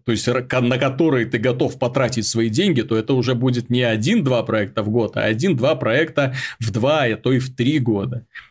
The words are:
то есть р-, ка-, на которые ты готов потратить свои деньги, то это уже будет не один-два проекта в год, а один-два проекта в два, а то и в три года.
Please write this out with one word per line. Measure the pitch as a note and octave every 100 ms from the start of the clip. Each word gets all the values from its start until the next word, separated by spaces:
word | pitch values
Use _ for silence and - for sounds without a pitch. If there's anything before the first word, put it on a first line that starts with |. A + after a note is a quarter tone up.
| -
то |
есть | A2 -
р-, | B2
ка-, | B2+ B2+
на | A#2+ C3
которые | C3+ C3 E3 C3 A2
ты | A#2+
готов | B2 C3 C#3 -
потратить | B2 C3+ B2 A#2 G#2
свои | A2+ A2+
деньги, | A2 G3 C3+
то | G#2+ A2
это | A2
уже | C3 B2+ B2
будет | C3 B2 A#2+
не | B2
один-два | A#2+ A2 A#2+ A#3 C3+ B2
проекта | A2 A2 G2+ -
в | G#2
год, | A#2 G#2+ -
а | G#2
один-два | A2 F3+ D3 C3 D#3
проекта | - B2+ D#3+ - C3+ C3 - -
в | A2
два, | G2+ B2+ D#3
а | B2 A2
то | B2
и | B2+
в | B2+ -
три | B2 D3+
года. | A#2 G#2 G2 B2 - - -